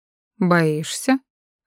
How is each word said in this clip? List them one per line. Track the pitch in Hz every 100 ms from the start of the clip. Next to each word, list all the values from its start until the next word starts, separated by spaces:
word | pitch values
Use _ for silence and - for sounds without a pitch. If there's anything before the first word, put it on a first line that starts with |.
| _ _ _ _
"Боишься?" — | 180 175 160 151 156 - - 269 - _ _ _